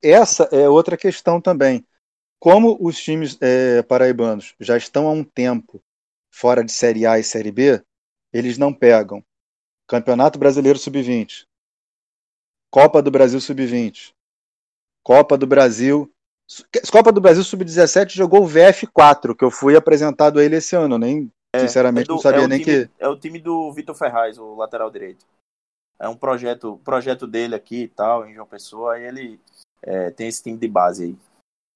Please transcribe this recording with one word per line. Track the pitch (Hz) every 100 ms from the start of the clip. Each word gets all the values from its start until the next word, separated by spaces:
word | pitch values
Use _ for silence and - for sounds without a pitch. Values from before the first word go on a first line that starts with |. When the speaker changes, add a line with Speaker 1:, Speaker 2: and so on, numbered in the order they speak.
Speaker 1:
essa | 151 185 226 - 160
é | 139 143
outra | 151 165 170
questão | 196 175 - 170
também. | 175 165 135 123 - _ _ _ _ _
Como | 170 196 233 214
os | 170 160
times, | - 156 151 -
é, | 127 127 127 120
paraibanos | 117 127 127 120 113 107 - -
já | 104 120
estão | - - 156
há |
um | 156
tempo | 143 - 123 120 - 98 _ _ _ _ _
fora | - 120 123
de | 117
Série | - 120 110 113
A | 113
e |
Série | 110 113 107
B, | 104 139 117 _ _ _ _ _
eles | 117 123 120
não | 143
pegam | 139 120 113 101 101 _ _ _ _ _ _ -
Campeonato | 120 113 120 143 143
Brasileiro | 143 139 135 139
sub-vinte, | - 139 123 120 104 - _ _ _ _ _ _ _ _ _ _ _ _ _
Copa | - 147 151
do | 143
Brasil | 135 131 131
sub-vinte, | - 135 131 120 113 - - _ _ _ _ _ _ _ _ _
Copa | - 127 143 139
do | 135
Brasil, | 139 131 110 131 143 143 _ _ _ _ - _ 480 -
Copa | 214 226
do | 202
Brasil | 185 165
sub-dezessete | 185 190 180 165 165 - 190 185
jogou | 185 190
o | 180
V | 151
F | 185 185 -
quatro, | - 147 143 - 113
que |
eu | 127
fui | - 139 151
apresentado | - 151 151 135 151 147
a |
ele | 147 160
esse | -
ano, | 180 156 117
nem, | 117 147 135 _ _
Speaker 2:
É, | 127
Speaker 1:
sinceramente, | 127 127 127 120 123
Speaker 2:
é |
do, |
Speaker 1:
não | 165
sabia | 143 139
Speaker 2:
é | 131
o |
Speaker 1:
nem | 135
Speaker 2:
time, | 156 147 117
Speaker 1:
que | -
Speaker 2:
é | 135
o | 143
time | 160 165
do | 160 165 160
Vitor | 147 143
Ferraz, | 151 147 120 113 117
o | 110
lateral | 110 110 117 110
direito. | 107 98 92 _ _ _ _ _ _ _ -
É | 107
um | 117
projeto, | 135 127 123 123 113 101
projeto | - 135 127 131 123
dele | 113 117
aqui | 110 - 117
e | 117
tal, | - 104 117 107
em |
João | 107 107
Pessoa, | 104 - 107 117
aí | 117
ele, | 123 127 123 110 _ _ _ _
é, | - 95 90
tem | - 113
esse | 110
time | - 113
de | 117
base | 98 90 95
aí. | 87 92 _ _ _ _ _